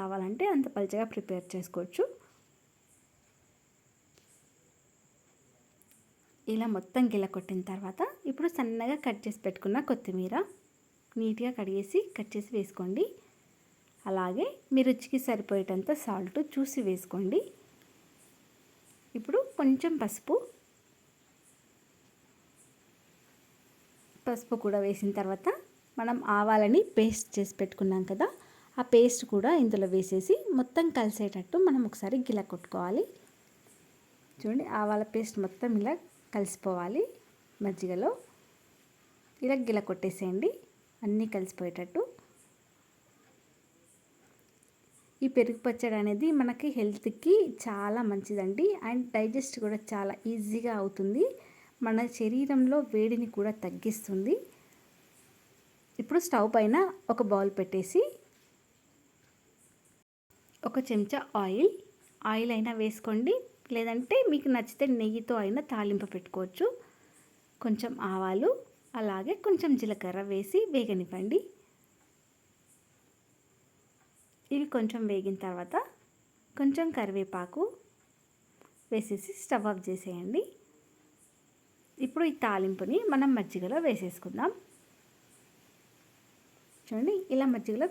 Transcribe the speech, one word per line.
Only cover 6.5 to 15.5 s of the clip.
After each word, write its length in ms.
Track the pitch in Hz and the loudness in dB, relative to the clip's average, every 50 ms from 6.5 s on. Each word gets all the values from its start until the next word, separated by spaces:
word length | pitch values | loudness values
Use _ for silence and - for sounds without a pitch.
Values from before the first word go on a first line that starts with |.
| 220 | -2
ఇలా 100 | 220 233 226 208 185 | 0 0 0 -2 -4
మొత్తం 260 | 185 - - 254 247 233 214 | -4 -2 2 2 2 4 4
గిల 120 | 202 196 190 - 190 | 0 0 -2 -4 -8
కొట్టిన 240 | 185 - 190 185 180 190 | -6 -6 -6 -6 -6 -6
తర్వాత 300 | 190 196 202 190 190 - 359 523 - - - 294 | -8 -10 -10 -10 -4 -4 -4 -4 -4 -6 -6 -6
ఇప్పుడు 160 | 262 - 311 339 - - | -4 -2 -2 -2 -2 -2
సన్నగా 400 | 254 226 226 226 226 240 294 302 - | -4 -2 -2 -2 -2 -2 -2 -2 -2
కట్ 180 | 262 220 214 - 208 | -4 -4 -4 -6 -8
చేసి 120 | 208 - - | -8 -4 -6
పెట్టుకున్న 320 | 196 190 - - 196 208 269 294 - | -6 -6 -2 -2 -2 0 0 0 -2
కొత్తిమీర 440 | 247 233 - - 185 185 185 185 226 302 403 - - - _ _ _ _ _ _ _ _ _ _ - 226 | -2 -2 -4 -4 -4 -4 -4 -2 -2 -2 -4 -4 -8 -16 _ _ _ _ _ _ _ _ _ _ -4 -2
నీట్‌గా 300 | 226 220 214 220 240 247 247 | 0 0 0 -2 -4 -4 -4
కడిగేసి 420 | 220 202 190 190 196 202 - - 381 440 392 - | -4 -4 -2 -2 -4 -2 0 0 0 0 0 -6
కట్ 160 | - 214 - - | -10 -10 -6 -8
చేసి 160 | 208 208 - 247 | -8 -6 -4 -4
వేసుకోండి. 480 | 208 190 - - - 185 180 196 269 403 494 - - - _ _ _ _ _ _ _ _ _ _ _ _ _ _ _ - 202 | -4 -4 -4 -6 -6 -6 -4 0 0 0 -2 -2 -8 -20 _ _ _ _ _ _ _ _ _ _ _ _ _ _ _ -6 -2
అలాగే 380 | 190 190 185 180 185 240 370 554 571 - _ _ | 0 0 0 0 0 -2 -2 -4 -4 -10 _ _
మీ 80 | 269 262 254 | 4 6 6
రుచికి 320 | 262 254 254 - - - 262 262 | 6 4 2 -2 -4 -4 -2 0
సరిపోయేటంత 680 | 254 233 214 208 - | -2 -2 -2 -2 0